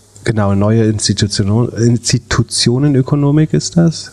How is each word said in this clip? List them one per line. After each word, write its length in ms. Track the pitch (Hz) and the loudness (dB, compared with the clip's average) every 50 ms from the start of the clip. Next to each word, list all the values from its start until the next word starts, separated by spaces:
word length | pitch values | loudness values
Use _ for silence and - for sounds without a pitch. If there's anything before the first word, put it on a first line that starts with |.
| _ _ _ - - | _ _ _ -10 -6
genau, 320 | - 113 107 104 98 98 | -4 -2 0 0 0 0
neue 280 | 98 104 104 110 113 113 | 0 0 2 2 2 2
Institution-, 800 | 110 110 104 - - 110 - - 98 - - 107 98 104 113 123 - | 2 0 -2 -2 -2 0 0 0 -2 -2 -2 -2 0 0 0 0 -2
Institutionenökonomik 1800 | - 95 113 120 120 113 - - - 123 - - - - 117 - - - - 120 120 127 143 151 143 127 131 - - 143 143 143 143 151 156 156 - | -4 -2 0 0 0 0 0 -2 -2 -2 -2 -4 -2 -2 -2 -2 -2 -2 0 0 0 2 2 2 2 2 0 0 0 0 0 2 2 2 0 2 0
ist 240 | 165 - - - | -2 -2 -2 0
das? 340 | 170 170 165 160 - - - | 2 2 2 0 -2 -10 -6